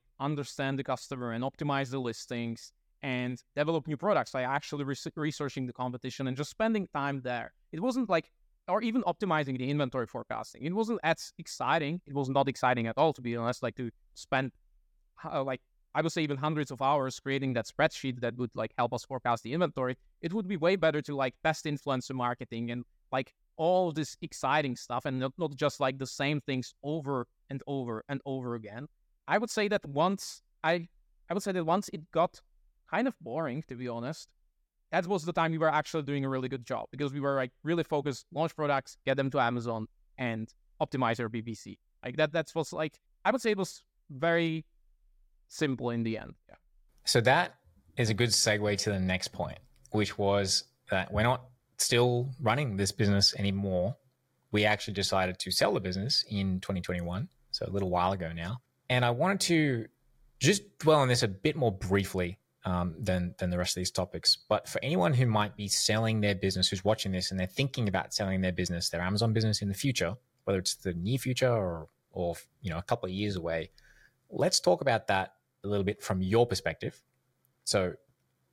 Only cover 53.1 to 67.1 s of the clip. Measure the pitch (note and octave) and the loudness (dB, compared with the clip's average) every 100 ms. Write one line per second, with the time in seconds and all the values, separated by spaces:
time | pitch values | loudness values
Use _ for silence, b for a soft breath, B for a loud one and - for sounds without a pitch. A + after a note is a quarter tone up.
53.1 | G2+ G2 - G2+ G2 G2 F#2 F#2 - _ | 6 4 2 0 0 0 0 0 -4 _
54.1 | _ _ _ _ G#2 G#2 G#2+ - G2+ F#2+ | _ _ _ _ 2 4 2 -2 -2 0
55.1 | F#2+ F#2 F2+ - F#2 - F#3 F#2 F2+ A2 | 2 2 -2 -4 0 2 2 -2 -4 -2
56.1 | - - G2+ F#2+ F#2 - F#2 - F2+ F2 | -2 -2 0 0 0 -2 -4 -2 -4 -2
57.1 | F#2 E3 _ _ - - G2 F#2+ F2+ F2+ | -4 -6 _ _ -8 -4 -2 0 2 2
58.1 | G2 E2 E2 E2+ B2 _ _ - B2+ B2 | 0 -4 -6 -6 -8 _ _ -2 2 2
59.1 | A#2+ F3 G3 - E3+ D3+ B2 A2 _ _ | 2 2 2 2 4 4 0 -4 _ _
60.1 | _ _ - C#3 G3 - - D3+ D#3 C3 | _ _ 0 4 4 0 0 6 6 6
61.1 | A#2+ A2+ F#2+ D3+ D#3 A#2+ F#2 F2+ G2 F#2 | 4 2 0 -2 2 0 0 2 2 2
62.1 | F#2+ F2+ F#2 _ _ F#2 F2+ F2+ D#2+ G2+ | 0 -2 -4 _ _ -2 0 0 -2 0
63.1 | F2+ F2 - F2+ F2+ F2 - F2+ - F#2 | 0 0 -2 -2 0 -2 -2 -4 -2 -4
64.1 | E2 - - - G#2+ - - C3+ F3+ F3 | 0 4 4 4 0 0 -4 0 2 4
65.1 | B2+ B2+ G#2+ G#2 - G#2 - - G#2+ A2+ | 4 4 4 2 0 -2 0 2 2 4
66.1 | A2 G#2 F#2+ G2 F#2 F#2 F#2+ G2 - G2 | 4 2 2 2 2 0 2 2 2 2